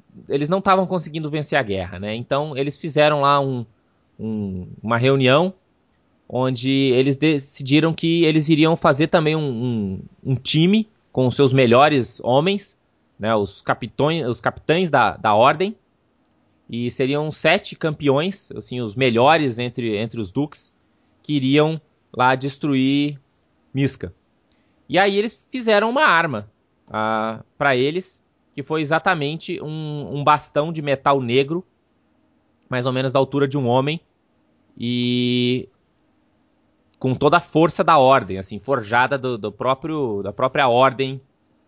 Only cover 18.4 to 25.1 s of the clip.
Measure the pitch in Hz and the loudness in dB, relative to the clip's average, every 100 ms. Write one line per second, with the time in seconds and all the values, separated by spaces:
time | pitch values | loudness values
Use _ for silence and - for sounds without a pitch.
18.4 | - 110 - 127 113 104 131 113 131 160 | -14 -16 -12 -8 -8 0 0 4 4 4
19.4 | 143 113 123 123 117 104 110 117 101 131 | 2 -4 -6 -6 -4 -4 -6 -8 -8 -6
20.4 | 147 - - _ _ _ _ _ - 147 | -6 -8 -20 _ _ _ _ _ -6 -2
21.4 | 131 143 151 160 - _ _ - 127 131 | 2 2 2 -2 -12 _ _ -2 0 0
22.4 | 139 - 151 135 131 139 147 143 _ _ | -4 -6 -2 0 2 0 -2 -6 _ _
23.4 | _ _ _ 131 139 - 90 - _ _ | _ _ _ -2 -2 -4 -12 -16 _ _
24.4 | _ _ _ _ - 175 202 | _ _ _ _ -4 0 2